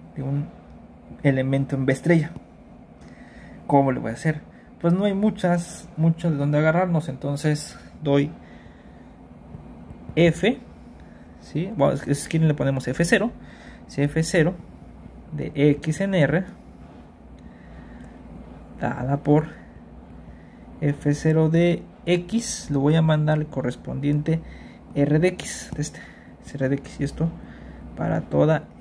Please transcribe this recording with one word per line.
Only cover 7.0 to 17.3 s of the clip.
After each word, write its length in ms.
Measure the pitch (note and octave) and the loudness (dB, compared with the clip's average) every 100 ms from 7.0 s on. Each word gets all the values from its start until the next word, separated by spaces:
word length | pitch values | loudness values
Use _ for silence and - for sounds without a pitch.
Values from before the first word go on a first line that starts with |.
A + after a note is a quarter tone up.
| D#3 | -2
entonces 720 | C3 C#3+ C#3+ D#3 D3 - - - - | -4 -4 -2 0 0 -4 -16 -20 -6
doy 280 | C#3 C#3+ D3 - - - - - - - - - - - - - - - - - - - | 2 4 2 -4 -18 -20 -20 -20 -20 -20 -20 -20 -20 -20 -18 -18 -18 -18 -20 -18 -4 4
F, 420 | E3+ - G#3 C#4 - - - - - - - - | 4 4 0 0 -6 -20 -20 -20 -20 -20 -20 -20
¿sí? 300 | - D3 F#3+ G#3+ | -8 -6 -4 2
Bueno, 180 | C#3 | 2
es 80 | C#3 | 2
que 120 | - | -2
si 140 | C#3+ - | -2 -2
quieren 200 | D#3+ D#3+ | 2 2
le 60 | |
ponemos 340 | D3 C3+ C3+ B2 | 2 0 -2 -2
F 160 | C3+ | -2
cero, 260 | E3+ G#3 A#3 - - - - - - | 2 2 2 -4 -16 -20 -20 -20 -8
si 160 | - | -2
F 180 | C#3+ D#3+ | 0 0
cero 300 | D#3+ F3+ D#3 F#3+ - - - - - - - | 2 2 2 0 -10 -20 -20 -20 -20 -20 -12
de 200 | D3 E3+ | -8 -6
X 460 | C#3+ D3 C#3+ D#3+ D#3+ | 2 4 4 -2 -2
en 140 | G3 | 0
R 300 | F#3 C3+ E3 F#3+ - - - - - - - - | 2 2 0 -4 -10 -20 -20 -20 -20 -20 -20 -20